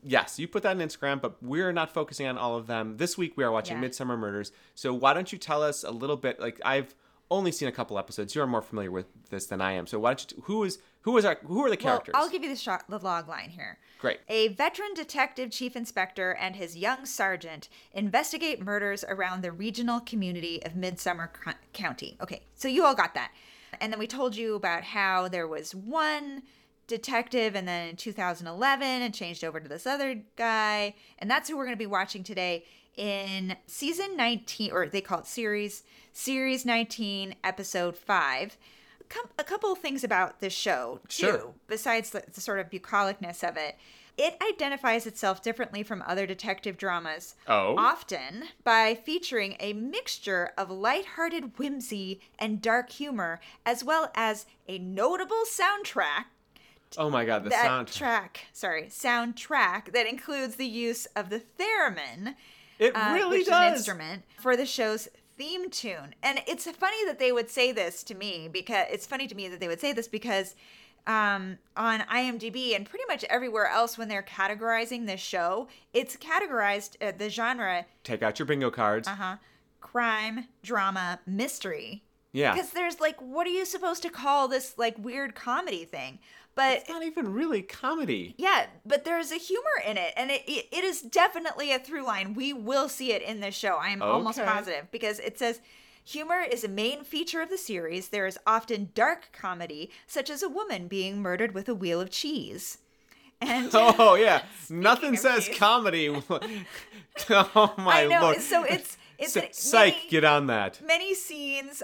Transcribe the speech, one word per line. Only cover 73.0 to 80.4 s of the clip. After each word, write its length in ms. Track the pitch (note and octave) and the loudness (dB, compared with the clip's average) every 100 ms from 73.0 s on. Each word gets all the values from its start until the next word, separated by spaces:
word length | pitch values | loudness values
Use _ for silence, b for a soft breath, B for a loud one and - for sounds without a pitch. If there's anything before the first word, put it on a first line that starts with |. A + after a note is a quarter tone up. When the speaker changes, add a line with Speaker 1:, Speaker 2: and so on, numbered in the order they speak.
| B4 | -6
Speaker 2:
much 160 | D4 | -4
everywhere 420 | - B3 B3 G#3+ G3+ | 0 0 0 0 2
else 320 | G#3+ A#3 A3+ | 2 0 -2
when 100 | A3 | -6
they're 140 | G3+ | -6
categorizing 840 | G3 - G3 G#3 A3+ A3+ A#3 B3 G#3+ | -6 -2 -2 0 0 0 0 -4 -6
this 140 | F#3 | -6
show, 480 | - F#3 E3+ G3+ C4 b b | -4 -2 0 0 -4 b b
it's 240 | A#3+ A3+ - | 0 0 -6
categorized, 800 | D#4+ E4+ F#4+ A#3+ G3+ G3+ G#3 - G#3 | -2 0 0 2 2 0 -4 -6 -6
uh, 60 | F#3+ | -4
the 120 | G#3 | -6
genre. 540 | A3+ A#3 B3 G3 F3 F3 _ | -2 -2 -2 -2 -2 -4 _
Speaker 1:
Take 200 | - A2 | -6 0
out 160 | G#2+ - | 0 0
your 80 | D3 | 0
bingo 240 | C#3 B2+ | 2 0
cards. 360 | A#2+ G#2+ G#2+ D3 | 2 2 2 -2
Speaker 2:
Uh-huh. 300 | G3 F#3 G3+ b b b _ | -6 -6 -8 b b b _
Crime, 680 | - A#3+ A#3 G#3+ A3 A3+ | -6 0 2 0 -2 -6